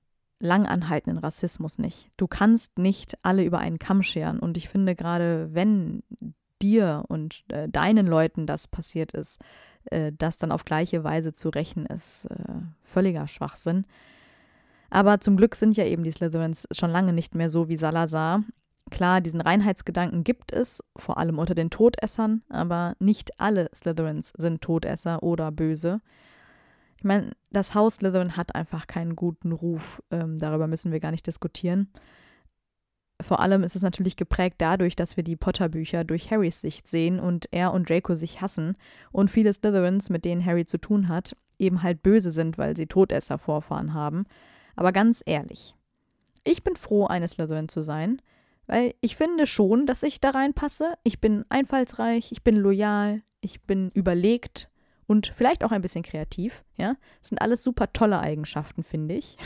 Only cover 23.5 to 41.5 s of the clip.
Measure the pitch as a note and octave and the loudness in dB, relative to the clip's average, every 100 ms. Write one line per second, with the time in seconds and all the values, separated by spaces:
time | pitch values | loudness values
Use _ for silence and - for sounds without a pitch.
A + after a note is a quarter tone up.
23.5 | G3+ D#3+ - E3+ D#3+ D#3+ D3+ - - E3 | 0 0 -4 -4 -2 -2 -4 -8 -4 -2
24.5 | D#3+ - E3 - D#3+ E3+ E3 E3+ E3 D#3 | -2 -2 -2 -2 -4 -4 -2 0 0 -2
25.5 | D3+ D#3+ D#3 E3 G#3+ _ _ _ _ _ | -2 -2 0 -2 -4 _ _ _ _ _
26.5 | _ _ _ _ _ G3 G3 - - _ | _ _ _ _ _ 0 2 0 -10 _
27.5 | G3+ F#3+ - G#3+ - F#3+ F#3 F3+ F3 E3+ | -2 0 4 4 4 0 2 0 -4 -6
28.5 | - E3 D#3+ - F3+ E3+ E3 F3 E3 F3 | -6 -6 -8 -6 -6 -4 -2 -4 -2 -4
29.5 | E3 E3+ E3 - - - E3+ E3 D#3+ D#3 | -2 -2 -4 -8 -16 -8 -4 -4 -4 -2
30.5 | D#3 D#3+ D#3+ E3+ D#3 D#3 D#3+ - - E3 | 0 0 -2 -2 -2 -4 -4 -6 -6 -8
31.5 | - F3+ F#3 G3 - _ _ _ _ _ | -4 0 0 0 -6 _ _ _ _ _
32.5 | _ _ _ _ _ _ - - - F#3+ | _ _ _ _ _ _ -10 -2 2 4
33.5 | G3 F3 F#3 F#3 - F#3 - F3 - F#3 | 2 2 0 -2 0 -2 -2 -2 0 0
34.5 | - D#3+ F#3 F3+ - E3+ - E3 E3 - | 0 0 2 0 0 -4 -2 -4 -2 -2
35.5 | - F3 D#3+ D#3+ E3+ E3 E3 - A3 F3 | 0 -2 -2 -4 -4 -2 -4 0 0 0
36.5 | - D3+ - - E3 E3 F3+ F3+ F3 - | -2 -8 -10 -4 0 0 0 0 -2 -2
37.5 | E3+ F3+ F#3 E3+ E3 - E3 E3+ - F#3+ | -2 0 0 2 0 2 -2 -4 -8 -6
38.5 | - D#3+ G3 - - - - G3 - G#3+ | -4 -4 -6 -10 -20 -6 2 4 4 4
39.5 | G3+ G#3 G3 F3+ F#3+ - E3+ F3 F3 F3+ | 2 2 2 2 2 0 -2 0 0 2
40.5 | E3+ E3+ E3+ - G#3 F#3 E3+ - - _ | 0 0 -4 0 2 2 0 -4 -12 _